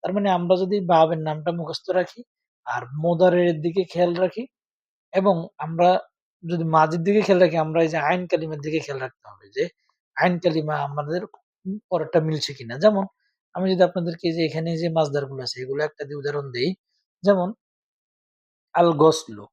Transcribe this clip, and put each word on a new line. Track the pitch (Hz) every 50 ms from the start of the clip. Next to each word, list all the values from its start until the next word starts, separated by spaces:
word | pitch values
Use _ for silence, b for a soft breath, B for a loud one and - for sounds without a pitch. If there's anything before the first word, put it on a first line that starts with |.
| -
তার | 175 185
মানে | 202 202 202 185 175
আমরা | 175 175 185 180 190
যদি | 180 202 208 190 170 180
বাবের | 160 160 160 170 160 156 156
নামটা | 151 156 151 175 170 175
মুখস্থ | 165 - - - _ - 180 185
রাখি | 175 - - - 247 _ _ _ _ _ _ _ _ - -
আর | 120 - 123 131 147 156
মোদারের | 170 175 160 180 185 175 180 175 175 170 156 151
দিকে | 170 165 196 180 175 -
খেয়াল | 170 180 175 175 175 185
রাখি, | 180 - - 247 - _ _ _ _ _ _ _ _ _ _ _ _ -
এবং | 185 190 202 190 170 165 - _ _ 156
আমরা | 156 165 165 175 180 180 - - _ _ _ _ _ _ _ - 165
যদি | 170 170 160 165 160
মাজির | 160 156 160 160 175 160
দিকে | 190 202 214 196
খেয়াল | - 196 175 185
রাখি, | 170 156 170 156
আমরা | 156 156 165 165
এই | 160 160
যে | 165 143 147
আইন | 170 180 180 165
কালিমার | - 165 151 160 156 151 143
দিকে | 156 151 160 143
খেয়াল | - 143 135 131
রাখতে | 120 _ _ _ -
হবে, | 101 101 104 98 _
যে | 131 156 175 _ _ _ _ _ _ _ _ _
আইন | - 156 180 180 170 -
কালিমা | 175 156 160 151 151 151 147 143 143
আমাদের | 143 147 147 147 160 180 214 - - - _ _ _ _ _ 185 196 214 _ _
পরেরটা | 185 170 156 156 - 170 156
মিলছে | 160 156 151 - - 143 -
কিনা। | 123 113 117 135 165
যেমন | 214 214 190 196 190 _ _ _ _ _ _ _ _ _
আমি | - 185 190 190
যদি | 175 185 170
আপনাদেরকে | - 185 170 175 160 165 - 170 160
যে | 170 165 156
এখানে | 151 160 160 165 170 160
যে | 165 170 160
মাজদারগুলো | 165 156 147 139 147 143 135 139 131 127
আছে | 120 - - 127
এগুলো | 127 135 143 151 151
একটা | _ _ 147
দিয়ে | 139 147 147
উদাহরণ | 135 147 147 147 139 135 120
দেই, | 120 123 165 190 _ _ _ _ _ _ _ _ _ -
যেমন | 196 202 190 175 185 226 _ _ _ _ _ _ _ _ _ _ _ _ _ _ _ _ _ _ _ _ _ _ _ _
আল | 160 175 170 165 143 151
গসলু | 160 156 - - - 110 101 104 -